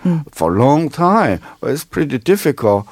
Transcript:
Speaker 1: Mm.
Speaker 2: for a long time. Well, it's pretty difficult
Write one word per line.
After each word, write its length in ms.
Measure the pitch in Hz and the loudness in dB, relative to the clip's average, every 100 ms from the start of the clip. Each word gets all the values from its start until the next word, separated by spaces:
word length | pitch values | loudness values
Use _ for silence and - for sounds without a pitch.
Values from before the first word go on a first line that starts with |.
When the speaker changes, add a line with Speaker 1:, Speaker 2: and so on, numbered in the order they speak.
Speaker 1:
Mm. 220 | 180 165 143 | -2 -2 -4
Speaker 2:
for 240 | - 80 | -4 -2
a 40 | 95 | 2
long 320 | 131 151 156 | 4 2 0
time. 500 | 160 175 202 143 87 - - | -2 0 2 0 -2 -6 -10
Well, 100 | - | -6
it's 120 | 143 | -6
pretty 340 | - - 151 131 | -6 -4 -4 -2
difficult 640 | - 202 156 - 110 101 101 | 0 0 0 0 2 2 0